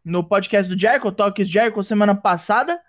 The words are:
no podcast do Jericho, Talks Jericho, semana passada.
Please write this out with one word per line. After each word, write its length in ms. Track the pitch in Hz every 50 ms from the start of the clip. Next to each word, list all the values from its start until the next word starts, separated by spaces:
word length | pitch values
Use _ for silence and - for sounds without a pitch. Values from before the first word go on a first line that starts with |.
| _
no 200 | 165 170 180 165
podcast 440 | - 202 196 185 - 226 202 190 185
do 80 | 185
Jericho, 360 | 170 190 220 269 269 - 202 190
Talks 360 | - 202 202 196 214 196 196
Jericho, 360 | 165 208 233 226 220 214 190
semana 320 | - 220 208 208 208 196
passada. 640 | 202 - 208 180 165 - - 208 240 277 339 349 339 -